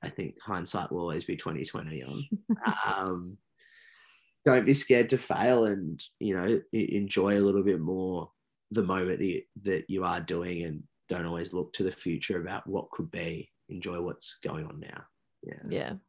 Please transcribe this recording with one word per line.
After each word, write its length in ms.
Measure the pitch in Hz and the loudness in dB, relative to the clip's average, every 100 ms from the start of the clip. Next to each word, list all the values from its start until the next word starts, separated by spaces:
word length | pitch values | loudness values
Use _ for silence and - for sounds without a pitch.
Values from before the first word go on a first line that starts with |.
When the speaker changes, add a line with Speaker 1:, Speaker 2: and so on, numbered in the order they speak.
Speaker 1:
I 60 | - | -10
think 260 | - 92 - | -6 -8 -8
hindsight 500 | - 92 85 98 85 | -6 -4 -2 -4 -4
will 100 | 87 | -4
always 240 | 87 78 - | -2 -2 -4
be 100 | 82 | -4
twenty 300 | - 82 - | -4 -4 -4
twenty 380 | - 78 78 | -6 -6 -8
on. 200 | 64 - 143 | -8 -8 -4
Speaker 2:
<laughs> 540 | 202 - 220 113 98 101 | -6 -2 -2 0 0 -2
Speaker 1:
Um, 520 | 98 95 90 90 101 _ _ _ - - - - _ _ _ 147 | -2 -2 -4 -6 -14 _ _ _ -20 -20 -20 -20 _ _ _ 6
don't 200 | 127 110 | 6 8
be 80 | |
scared 360 | 139 - 123 117 | 4 8 6 8
to 80 | 127 | 2
fail 480 | - - 117 123 110 | 0 2 6 6 6
and, 360 | 98 80 78 - _ | 2 -2 -8 -12 _
you 160 | 110 92 | -2 0
know, 260 | 92 117 - | 2 2 2
e-, 220 | 113 95 101 | 0 0 0
enjoy 420 | 101 104 95 101 | 0 2 4 6
a 40 | |
little 220 | 101 98 | 6 6
bit 160 | 98 90 | 4 2
more 520 | 80 92 92 90 82 _ _ _ _ | 0 0 -2 -2 -6 _ _ _ _
the 120 | 107 | 0
moment 360 | 90 95 92 90 | 2 0 0 0
that 60 | 98 | 0
you, 160 | 78 - - | -2 -6 -8
that 260 | 101 95 - | -2 -2 -2
you 140 | 95 | -2
are 180 | 90 87 | 0 -2
doing, 420 | 82 87 90 87 | -2 -4 -2 -4
and 200 | 85 76 - _ _ | -4 -8 -12 _ _
don't 160 | 90 85 | -4 -2
always 280 | 85 85 | -4 -4
look 200 | 90 - | -6 -6
to 100 | - | -2
the 80 | 92 | -2
future 480 | - 87 82 - 92 | -2 -4 -4 -2 -4
about 280 | 85 98 - | -4 -8 -6
what 240 | 95 - | -6 -6
could 180 | - 160 | -8 -8
be. 400 | 87 85 80 - _ - | -6 -6 -6 -12 _ -14
Enjoy 320 | 90 87 87 | -10 -6 -4
what's 380 | 87 - - - | -6 -6 -10 -8
going 220 | - 78 78 | -8 -8 -8
on 140 | 147 | -12
now. 240 | - - - _ _ _ | -14 -16 -18 _ _ _
Yeah. 180 | - - - | -16 -12 -6
Speaker 2:
Yeah. 260 | - - 190 | -4 -4 -8